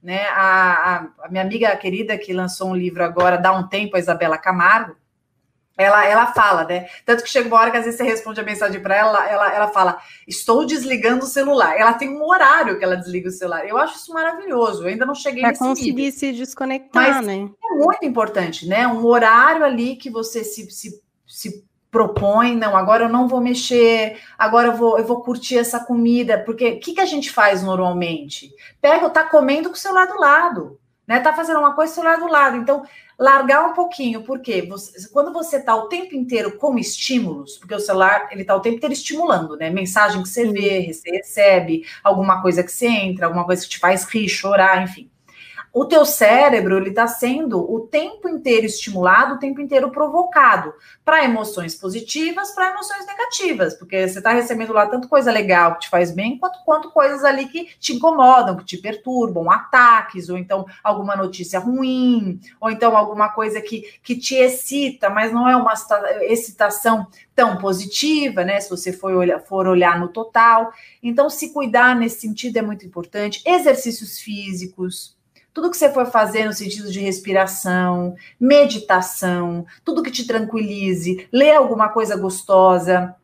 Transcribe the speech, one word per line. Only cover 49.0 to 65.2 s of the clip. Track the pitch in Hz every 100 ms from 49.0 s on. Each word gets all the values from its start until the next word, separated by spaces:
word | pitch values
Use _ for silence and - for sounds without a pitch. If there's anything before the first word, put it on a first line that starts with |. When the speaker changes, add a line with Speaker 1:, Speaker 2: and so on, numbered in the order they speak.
| 180 196 254 269
Speaker 1:
o |
tempo | 277 277
inteiro | 285 277 262
provocado, | - 302 302 359 339 262 196 156 - _ _
pra | - 320
emoções | 269 226 214 190 165
positivas, | - 190 202 220 294 320 349 403
pra | - 370
emoções | 392 403 403 392
negativas, | 403 494 494 381 247 233
porque | - - 190 185
você | 190
tá | 226
recebendo | 240 240 233 226
lá | 220 208
tanto | 247 -
coisa | 294 240
legal | 220 202 180 170 170
que |
te | -
faz | 175 175
bem, | 165 214 254
quanto, | 370 359
quanto | - 311 311
coisas | - 277 285
ali | 277 269 269
que | 330 339 _
te | -
incomodam, | 247 320 320 254 254 196
que | 170 -
te | 180
perturbam, | 196 214 - 254 226 170 165
ataques, | 202 - 262 240 226 214 190 165
ou | 180
então | 180 196 190 -
alguma | 214 208 196 196
notícia | 190 - 175 185
ruim, | 214 254 262 254 254 240 196 170 - _
ou | 220
então | 220 226
alguma | 220 214 208 208
coisa | 220 214 208
que, | 214 220 208 _
que | -
te | 247 -
excita, | 262 254 254 - 277 277 - 196
mas | 202